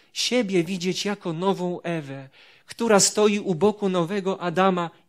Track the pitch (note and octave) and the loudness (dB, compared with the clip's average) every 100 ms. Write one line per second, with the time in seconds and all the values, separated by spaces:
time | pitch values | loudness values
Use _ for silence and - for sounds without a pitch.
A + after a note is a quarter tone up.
0 | _ - - B3 G3 F#3 E3 F#3+ F3+ E3+ | _ -6 -2 -2 0 0 0 -2 -4 -4
1 | G3+ G3+ F3+ D#3+ G3 F3 F3+ F3 E3+ E3 | -4 -6 -6 -2 -2 -2 -4 -6 -6 -6
2 | C#3 C3+ C3+ _ - _ - - A#3 G3+ | -8 -14 -16 _ -20 _ -16 -4 4 6
3 | - G#3+ G#3+ G3+ F#3+ D#3 G#3 G#3 G3 F#3 | 4 4 2 2 -2 2 2 2 -2 0
4 | E3 G3+ F#3 F#3 F3 F3 G3 F3+ E3+ _ | 0 -2 -4 -4 -2 2 2 2 -4 _